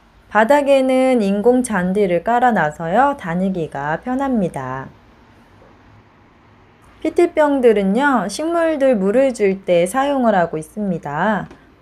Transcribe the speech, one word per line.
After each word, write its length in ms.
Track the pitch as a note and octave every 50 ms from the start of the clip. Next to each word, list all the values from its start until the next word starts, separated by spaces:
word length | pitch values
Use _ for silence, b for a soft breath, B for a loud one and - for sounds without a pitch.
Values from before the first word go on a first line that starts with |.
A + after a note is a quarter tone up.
| _ _ _ _ _ _
바닥에는 920 | - G#3 A3+ A3+ C#4+ D4 C#4+ C4+ C#4 C4+ C4 C4 C4 C4 C4 C4 B3+ A#3+
인공 400 | G3+ G3 G3 G#3 G3+ A#3+ B3+ B3+
잔디를 600 | B3 - A3 F#3 F3+ F#3 F#3 G#3 G3+ F3+ F3 E3+
깔아놔서요, 960 | - A3 A#3 A#3+ B3 B3 A3+ F#3+ D#3 D3+ D3+ - E3+ E3 F3+ A3+ C4+ C#4+ C#4 C#4
다니기가 840 | - E3+ E3 F3+ F#3+ G3 F#3 F3+ D#3+ C#3 - C#3 C#3 D3 D#3+ E3+
편합니다. 880 | - B3 B3+ C4 C#4 C4+ B3+ A3 F#3 D#3+ - C#3+ C3 B2+ C3 C3+ C3+ C#3 - - - - _ _ _ _ _ - - _ - - - - - _ _ - - - _ _ _ _ _ _ _ _ _ _ _ _ _ _ _ _ _ - _ -
피트병들은요, 1300 | - D#4 - - F4 E4+ - D#4 D4+ D4 C#4+ C4+ B3 A#3 G#3+ G#3 G3 F#3+ G3 A#3+ C#4+ C#4+ C4+ A3+ E3+ G3+
식물들 680 | G3+ - D4+ E4 E4+ E4+ E4 D#4+ D#4 C4+ C4+ C4 B3+
물을 380 | G3+ F#3 G3 G#3 B3+ C#4 C4+ B3
줄 300 | - G#3 F#3+ G3 G3 -
때 220 | - F3+ E3+ F3
사용을 480 | F#3 - C4 C4+ C#4+ C#4+ C4+ B3 A3+ G3+
하고 240 | F3+ E3+ E3+ - D#3+
있습니다. 920 | D#3 - - G#3+ G#3 G3 F#3+ G3 - D3 C#3+ D3+ F3+ G#3+ G#3+ F3+ D#3+ B B B B B B _